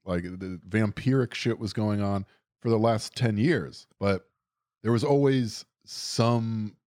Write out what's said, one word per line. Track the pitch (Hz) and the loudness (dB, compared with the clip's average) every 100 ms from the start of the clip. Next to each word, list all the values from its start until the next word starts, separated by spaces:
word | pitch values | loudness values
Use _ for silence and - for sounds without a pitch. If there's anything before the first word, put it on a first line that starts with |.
Like, | 95 87 | -4 -4
the | 87 92 95 90 - | -4 -8 -10 -10 -4
vampiric | 107 107 - 123 135 120 | 0 0 0 0 0 0
shit | - 120 110 | -2 -4 -2
was | 107 | -4
going | 113 107 104 | -2 -2 0
on | 101 98 98 _ _ _ | 0 -2 -4 _ _ _
for | 120 | 0
the | 110 | 2
last | 113 - - | 4 2 -2
ten | - 120 104 | -2 0 2
years, | 139 143 69 - - - | 2 0 -2 -12 -20 -4
but | 98 95 - _ _ _ _ _ | 0 0 -4 _ _ _ _ _
there | 110 | 0
was | 117 | 2
always | 147 143 139 135 113 - - _ | 4 4 4 2 0 -6 -16 _
some | - - - - 117 120 113 110 107 - _ | -18 -12 -6 2 2 2 0 -4 -6 -10 _